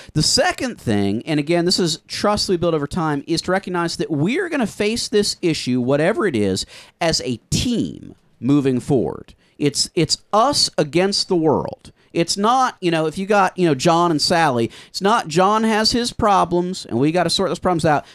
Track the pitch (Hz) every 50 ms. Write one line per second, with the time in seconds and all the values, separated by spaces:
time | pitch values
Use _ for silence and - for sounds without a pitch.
0 | - - - 151 165 - - 247 320 359 339 - 294 240 - - - 120 104 101
1 | 101 98 104 120 - 160 151 151 143 160 170 175 170 175 - - 180 156 156 -
2 | _ - - - - 202 208 202 - - 185 165 175 170 160 151 143 - - 180
3 | 160 156 143 143 - - 165 160 - 180 185 196 - 196 180 175 170 165 - -
4 | - - 160 139 156 208 269 381 381 320 320 269 220 - - - 208 214 226 226
5 | - - 214 208 202 - - - 180 165 151 - - 131 123 127 120 131 143 147
6 | 160 190 226 247 220 196 120 104 101 95 95 - - - - - - - _ -
7 | 170 165 - - - 127 120 - _ _ - - - 247 233 165 98 71 57 -
8 | - - - - _ _ _ - 117 131 143 147 131 135 127 120 - - 143 113
9 | 82 62 50 - - - - _ _ _ _ - 147 139 - - - - - 170
10 | 156 - - - _ _ 202 214 240 285 285 - - - - - 151 139 139 175
11 | 190 202 196 - - - 185 165 156 156 120 82 - - - - - - - _
12 | _ _ - 165 170 - - 196 208 226 262 262 254 240 - - 185 170 165 156
13 | 160 160 156 185 196 196 208 202 185 - - 185 175 165 139 127 147 170 165 170
14 | 175 170 156 143 - - 180 165 160 143 123 117 117 - - - - - - -
15 | 185 202 233 220 - 160 143 185 185 202 214 220 226 220 214 214 220 - 254 233
16 | 240 240 - - 233 208 190 180 175 170 175 180 180 180 185 - - - 107 120
17 | 139 160 165 180 165 165 - - 165 139 170 - - 185 175 156 160 160 147 -
18 | - -